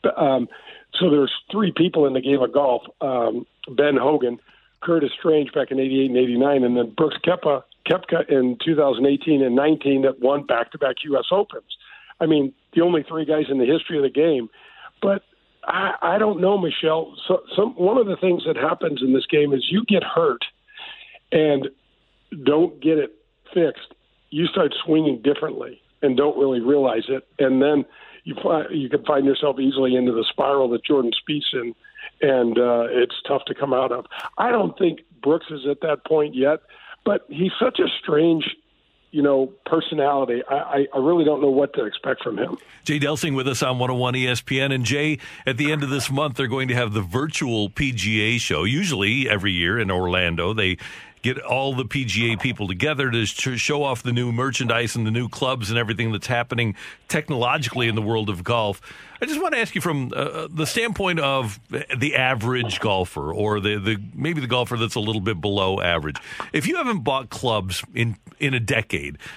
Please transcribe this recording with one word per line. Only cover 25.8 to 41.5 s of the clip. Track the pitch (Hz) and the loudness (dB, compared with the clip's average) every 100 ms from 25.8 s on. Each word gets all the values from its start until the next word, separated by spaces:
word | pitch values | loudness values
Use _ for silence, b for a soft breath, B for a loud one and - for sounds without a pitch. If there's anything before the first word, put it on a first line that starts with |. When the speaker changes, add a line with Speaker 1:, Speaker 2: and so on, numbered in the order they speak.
| _ - | _ -2
Speaker 1:
and | 143 127 | 0 2
don't | 147 - | 2 4
really | 139 123 | 2 2
realize | 117 143 131 113 120 | 2 4 4 0 -2
it. | 131 - - | -4 -6 0
And | 135 131 | 2 4
then | 143 147 - B B B | 4 4 0 B B B
you | 165 - | -12 -4
fi-, | 190 160 - | 0 0 0
you | 160 127 | -4 -2
can | 139 | -2
find | - 143 | 2 2
yourself | 139 135 147 131 | 4 2 0 0
easily | 135 135 131 127 | 0 2 2 4
into | 123 | 2
the | 113 110 | 2 0
spiral | - 139 139 127 | 0 2 4 2
that | 117 | 0
Jordan | - 143 120 | 2 2 2
Spieth's | - - 147 - | -2 -2 -4 -4
in, | 131 120 117 B B B - | -6 -6 -10 B B B -2
and, | 147 131 120 113 | 2 4 2 2
uh, | 123 120 117 | 2 2 2
it's | 123 123 - - | 2 0 0 -4
tough | 139 - | -4 -4
to | |
come | 127 139 | -4 -2
out | 127 131 | 0 0
of. | 123 - B B - | -2 -8 B B -2
I | 233 | 0
don't | 233 175 - | 2 0 0
think | 180 - - _ | 0 0 -10 _
Brooks | 135 165 - | 0 0 0
is | 151 135 | -8 -6
at | 139 | -4
that | 160 147 | -2 -4
point | - 156 151 | 0 0 0
yet, | 131 135 156 _ B B B | 2 2 0 _ B B B
but | - - - | -2 -2 -4
he's | 143 185 - | -2 -2 0
such | 247 - | 0 2
a | 185 - | -2 -2
strange, | - 151 165 160 - - _ _ _ _ _ | 0 2 4 2 -2 -10 _ _ _ _ _
you | 151 | 0
know, | 143 135 131 - | 4 4 2 -4
personality. | - 160 - 156 139 143 127 120 131 | -2 -2 0 0 0 2 0 -2 -2
I, | |
I, | 139 - 143 139 | -4 -2 -2 0
I | 139 | 0
really | 135 175 | 2 4
don't | 151 143 | 4 4
know | 143 | 4